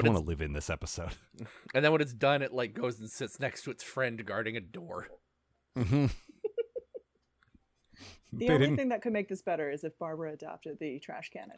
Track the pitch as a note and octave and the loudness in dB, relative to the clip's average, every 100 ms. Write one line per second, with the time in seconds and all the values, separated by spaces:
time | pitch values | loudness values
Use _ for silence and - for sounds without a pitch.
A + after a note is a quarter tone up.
0 | A2+ G2 D#2 D2+ D#2 D2 - D#2 - - | 6 6 4 0 0 -2 -2 -4 -4 -6
1 | D#2+ - _ - A2 - - B2+ D3+ D#3 | -6 -8 _ -16 -16 -16 -2 4 6 4
2 | D3 A#2 C#3 C#3+ C3+ B2+ A#2+ A2 B2 A2 | 2 2 4 4 2 0 -2 0 -4 -4
3 | A2 - A#2+ - C3+ - - A#2+ - - | -8 -6 -6 -4 -4 -4 -8 -8 -8 0
4 | B2+ A2+ G#2 G2+ A2 A2+ F2+ F3+ E3+ F2 | 0 0 -4 -2 -2 -2 -6 -12 -10 -10
5 | - - _ _ _ _ _ - G#2 C#3+ | -10 -16 _ _ _ _ _ 0 4 6
6 | C#3+ - - - G#4 - - B4 - - | 4 2 -10 -8 -8 -4 -6 -6 -12 -16
7 | _ _ _ _ _ _ _ _ _ - | _ _ _ _ _ _ _ _ _ -20
8 | - - - - A#3+ - D3 D3 C4 A3+ | -20 -20 -10 -2 4 6 6 6 2 0
9 | A#3+ G#3+ G3 F#3+ - E3 D3 C#3+ D#3+ - | 0 0 -2 -4 -2 0 0 -4 -6 -6
10 | E3 D#3+ D#3+ D3+ D3+ - D#3+ D3 D#3 D3 | -8 -6 -6 -8 -12 -12 -12 -8 -6 -8
11 | - - E3+ - G#3+ | -10 -12 -12 -14 -16